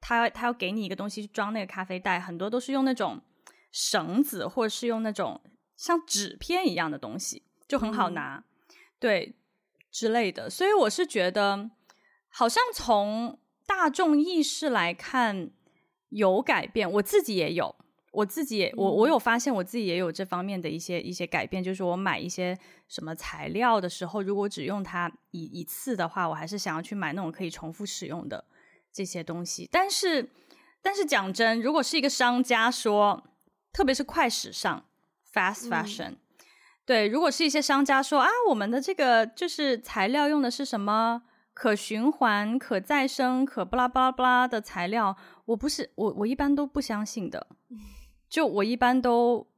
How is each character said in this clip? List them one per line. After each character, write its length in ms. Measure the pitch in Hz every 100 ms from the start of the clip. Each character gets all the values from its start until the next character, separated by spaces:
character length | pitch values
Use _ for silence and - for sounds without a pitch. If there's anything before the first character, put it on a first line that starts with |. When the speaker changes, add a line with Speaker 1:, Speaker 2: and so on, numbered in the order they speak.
Speaker 1:
他， 300 | - 233 233
他 160 | 226 240
要 60 |
给 180 | 240 180
你 140 | 208
一 40 | 202
个 60 |
东 160 | 185 202
西 120 | 208
去 40 | 208
装 260 | - 208
那 60 | 220
个 80 | 190
咖 180 | -
啡 140 | 185 185
袋， 220 | 190 180
很 180 | 185 170
多 100 | 190
都 120 | 240
是 100 | 247
用 140 | 269
那 100 | 269
种 260 | 254 190 101 _ _ - _ _
绳 500 | - - 208 165 190
子， 240 | 285 190 -
或 180 | 220
者 40 | 220
是 180 | - 240
用 160 | 226
那 80 | 220
种 300 | 208 165 90 _ _ _ _
像 280 | - 339 320
纸 300 | 202 202 -
片 300 | - 349 370
一 60 |
样 160 | 175 165
的 80 | 139
东 200 | 113 135
西， 240 | - - _ _ _
就 120 | 277
很 140 | 220
好 180 | 226 185
拿， 260 | 165 139 135
Speaker 2:
嗯。 80 | - _ _ - - _
Speaker 1:
对， 360 | 247 196 - - _ _ _ _ _
之 180 | - 226
类 200 | 233 214
的。 180 | 170 214
所 160 | - 370
以 60 |
我 160 | 415 233
是 180 | - 339
觉 240 | 220 180
得 400 | 185 202 202 214 _ _ _ _ _ _
好 200 | - 233
像 140 | 247 494
从 640 | 440 - 214 208 220 233 - _ _ _
大 240 | 392 330
众 280 | - 359 294
意 240 | 320 349
识 280 | 294 - 302
来 240 | 233 170
看 560 | 175 - 262 233 196 170 _ _ _ _ _ _
有 320 | 208 202 190
改 260 | 254 233 -
变， 240 | - 190
我 100 | 202
自 200 | 202 415
己 140 | 311 196
也 160 | 151
有， 240 | 165 113 - _ _ _
我 120 | 208
自 200 | 208 311
己 120 | 285 220
也， 160 | 190 226
我， 120 | 196
Speaker 2:
嗯。 60 | 170
Speaker 1:
我 120 | 233
有 100 | 294
发 200 | 233 233
现 160 | 262
我 80 | 226
自 140 | 180 240
己 100 | 202
也 120 | 170
有 120 | 180
这 140 | 160
方 180 | 190 180
面 180 | 185 196
的 100 | 165
一 80 | 160
些， 200 | - 175
一 120 | -
些 140 | 180 175
改 200 | 165 107
变， 160 | 190
就 120 | 185
是 100 | 185
我 100 | 180
买 240 | 180 190 131
一 80 | 165
些 300 | 175 180 185 - - _
什 160 | -
么 100 | 160
材 340 | 160 - 156 147
料 300 | 175 240 220
的 120 | 180
时 160 | - 175
候， 160 | 214
如 120 | 196
果 140 | 202 202
只 140 | -
用 200 | 131 202
它 300 | 190 180 175 - _
一， 120 | 180
一 180 | 160 180
次 300 | 160 - -
的 140 | 220 170
话， 180 | 190 170
我 60 |
还 140 | 156 156
是 100 | 202
想 180 | 196
要 60 | 160
去 140 | 170
买 180 | 208 165
那 80 | 151
种 100 | 180
可 140 | -
以 60 | 180
重 200 | 160 160
复 140 | 165
使 220 | 202 - -
用 200 | 160 -
的 200 | - - _ _ _ _
这 140 | -
些 180 | 190 180
东 220 | 165 170
西。 240 | 175 - 180
但 200 | 330 392
是， 400 | 392 381 311 240 _ _ - _ _
但 140 | 381
是 100 | 392
讲 260 | 330 247 190
真， 300 | 190 226 226
如 100 | 233
果 120 | 302
是 160 | 247 320
一 20 |
个 80 | 269
商 340 | - 247 247
家 280 | 254 233 226
说， 520 | 240 226 208 208 - - _ _ _ _
特 120 | -
别 100 | 269
是 80 | 269
快 260 | 277 - 269
时 220 | - -
尚， 320 | - 202 156 _ _ _ _ _
fast 380 | - 185 214 233
fashion， 420 | 170 208 208 -
Speaker 2:
嗯。 60 | - _ _ - _ _ _ -
Speaker 1:
对， 220 | 233 208
如 120 | 247
果 100 | 330
是 140 | -
一 60 | 320
些 100 | 277
商 240 | 277 277
家 180 | 277 269
说 180 | 269 294
，“啊， 60 | 330 466 466
我 60 |
们 160 | 240 202
的 100 | 247
这 140 | 277
个 320 | 381 269 233 226
就 220 | - 349
是 300 | - 285 233
材 300 | - - 196
料 200 | 277 294
用 120 | 302
的 100 | 262
是 140 | 240
什 160 | 277 220
么 400 | 202 214 226 233 _ _ _
可 220 | - 226
循 360 | 208 - 214 247
环、 480 | 302 240 202 208 247
可 220 | - 202
再 260 | 190 294 269
生、 380 | - 254 254
可 200 | 262 -
巴 120 | 180 247
拉 120 | 247
巴 140 | 254
拉 100 | 262
巴 120 | 254
拉 240 | 254 247 247
的 120 | 233
材 260 | 214 - 175
料”， 280 | 226 208 190 - - -
我 100 | 226
不 120 | 262
是， 220 | - 269 -
我， 180 | 214 156
我 80 | 214
一 80 |
般 200 | 269 285
都 100 | 285
不 160 | 285 -
相 240 | - 208
信 240 | 214 - 185
的。 180 | - - - _
Speaker 2:
<laughs> 600 | 226 208 - - _ _
Speaker 1:
就 160 | - 302
我 180 | 185
一 120 | 202 247
般 260 | 247 254
都 440 | 247 233 240 240 -